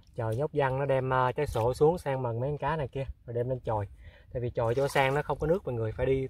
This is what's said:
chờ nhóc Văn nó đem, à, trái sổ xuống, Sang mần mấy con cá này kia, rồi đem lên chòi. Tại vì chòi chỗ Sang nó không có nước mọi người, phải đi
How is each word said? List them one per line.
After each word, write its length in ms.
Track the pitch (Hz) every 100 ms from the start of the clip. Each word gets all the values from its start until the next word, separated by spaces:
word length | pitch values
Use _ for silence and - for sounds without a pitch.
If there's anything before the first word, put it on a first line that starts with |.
| - -
chờ 160 | 113
nhóc 200 | 113 156
Văn 260 | 147 139 131
nó 60 | 139
đem, 280 | 135 131
à, 180 | 131 127
trái 160 | 123 143
sổ 260 | 120 117
xuống, 240 | 127 151 175
Sang 240 | 143 131
mần 180 | 123 113
mấy 100 | 135
con 80 | 147
cá 180 | 143 160
này 120 | 131
kia, 180 | 135 131 - -
rồi 80 |
đem 160 | 117 123
lên 100 | 127
chòi. 280 | 120 107 101 - - - -
Tại 80 | -
vì 80 | 120
chòi 260 | 127 117 123
chỗ 120 | 135
Sang 260 | 147 135
nó 80 | 143
không 180 | - 143
có 80 | 151
nước 180 | 190 -
mọi 80 |
người, 180 | 120 110
phải 140 | 107 127
đi 220 | 135